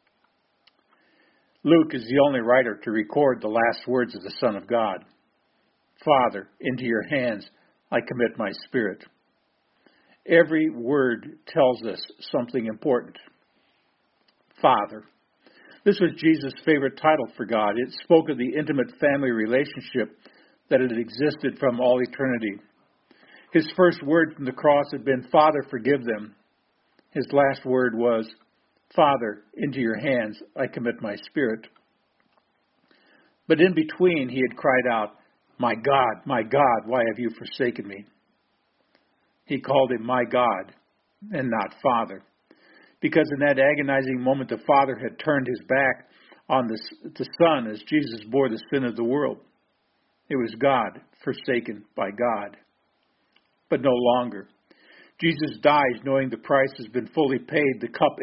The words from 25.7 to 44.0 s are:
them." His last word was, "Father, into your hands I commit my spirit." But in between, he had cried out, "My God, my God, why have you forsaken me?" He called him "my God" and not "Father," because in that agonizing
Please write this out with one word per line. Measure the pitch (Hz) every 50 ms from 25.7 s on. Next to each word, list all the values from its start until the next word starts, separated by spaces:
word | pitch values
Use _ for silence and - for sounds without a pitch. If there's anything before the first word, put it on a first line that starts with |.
| - 123 107 123 143 139 120
them." | 117 110 104 104 107 - _ _ _ _ _ _ _ _ _ _ _ _ _ _ _
His | - 156 123 -
last | - 139 143 139 135 - -
word | 135 127 127 127 123 110
was, | 113 117 120 117 113 110 107 - _ _ _ _ _ _ _ _ _ _ _ -
"Father, | - 165 143 139 131 117 110 101 - - _ -
into | - 220 139 127 135
your | 123 113 113 104
hands | 110 135 135 123 113 107 104 - - - -
I | - 135
commit | 123 - - 113 120 113 -
my | - 107 104 104
spirit." | - - - 160 139 117 110 113 - - _ _ _ _ _ _ _ _ _ _ _ _ _ _ _ _ _ _ _ _ _ _ _ _ _ _ _ _ _ _ _ _ _ _ _ -
But | 160 151
in | 170 190 180
between, | 156 156 156 - - 185 185 175 156 131 127
he | 123 135
had | 127 120 120 -
cried | - 151 131 127 123 127
out, | 120 113 107 104 - _ _ _ _ _ _ _ _ -
"My | 123 120 113
God, | 113 110 139 139 135 127 117 107 90 -
my | 143 139 120
God, | 120 113 107 139 143 135 120 110 104 107
why | 120 127 117
have | 113 110 107
you | 123 113
forsaken | 113 - - - - - 135 120 113 - - 101
me?" | 101 98 104 _ _ _ _ _ _ _ _ _ _ _ _ _ _ _ _ _ _ _ _ _ _ _ _ _ _ _ _
He | - 147 127
called | - - 135 147 135 123
him | 123 113 110
"my | 120 127 127 123
God" | 110 120 123 123 104 101 92 92 92 - _ _ _ _ _ _ _ _ _ - 208
and | 208 156 131 127
not | 113 110 101 95 - -
"Father," | - 139 123 117 113 - 98 92 - _ _ _ _ _ _ _ _ _ _ _ _ _ _ _
because | - 151 - 165 156 131
in | 143 135 143
that | 147 143 131
agonizing | 135 143 151 147 147 139 139 135